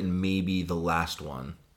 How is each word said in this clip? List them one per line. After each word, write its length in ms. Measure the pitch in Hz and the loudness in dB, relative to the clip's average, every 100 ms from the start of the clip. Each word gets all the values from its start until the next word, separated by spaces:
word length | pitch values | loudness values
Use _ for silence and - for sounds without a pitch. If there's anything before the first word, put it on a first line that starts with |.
and 180 | 92 90 | 2 2
maybe 420 | 95 95 90 92 | 2 2 2 0
the 140 | 82 85 | 0 0
last 460 | 85 82 85 - | 2 2 0 -4
one 320 | 76 67 67 - _ | -8 -8 -10 -12 _